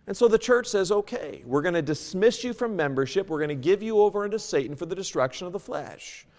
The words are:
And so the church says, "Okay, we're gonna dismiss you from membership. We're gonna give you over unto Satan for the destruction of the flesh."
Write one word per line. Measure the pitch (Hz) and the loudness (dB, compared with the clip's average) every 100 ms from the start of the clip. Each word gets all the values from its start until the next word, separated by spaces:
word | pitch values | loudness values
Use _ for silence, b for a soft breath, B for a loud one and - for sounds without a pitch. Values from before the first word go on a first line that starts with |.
| - | -10
And | 196 | 2
so | 233 | 4
the | 220 | 4
church | - 247 226 | 4 2 2
says, | 202 180 | 0 2
"Okay, | 208 202 233 147 76 | 0 0 -8 -10 -12
we're | 90 139 | -2 0
gonna | 170 170 | 2 0
dismiss | 147 147 - 185 220 - | 0 -4 -4 2 2 2
you | 247 | -4
from | 233 240 | -4 -4
membership. | 196 143 135 135 190 196 | 0 0 0 0 -2 -2
We're | 156 | -2
gonna | 151 | -2
give | 143 135 196 | -2 2 2
you | 220 220 | 2 4
over | 208 202 | 4 4
unto | 202 214 | -2 -4
Satan | - 156 131 | -2 -2 -2
for | 143 165 | -6 -8
the | |
destruction | 185 190 - 131 - 180 | -8 -6 0 0 -2 -10
of | |
the | 185 | -10
flesh." | - 196 101 - - - - | -8 -8 -8 -14 -18 -18 -20